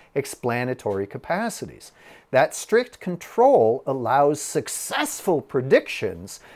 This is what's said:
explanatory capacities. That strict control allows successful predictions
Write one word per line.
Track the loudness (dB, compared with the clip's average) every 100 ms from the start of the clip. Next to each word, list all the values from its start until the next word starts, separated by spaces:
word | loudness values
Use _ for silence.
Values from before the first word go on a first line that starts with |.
| _ -6
explanatory | -6 -6 -2 -2 -2 -4 -4 -4 -4
capacities. | -8 -6 -4 -4 -6 -12 -14 -20 _ -20 -20 _
That | 2 2 0
strict | 0 0 0 -6
control | -8 -8 -4 4 6 6 4 2 -2
allows | -4 0 4 4 2
successful | -2 -4 -4 -8 -6 -4 -4 -4 -2 -2
predictions | 0 -4 2 2 2 -4 -6 -6 -14 -18 -20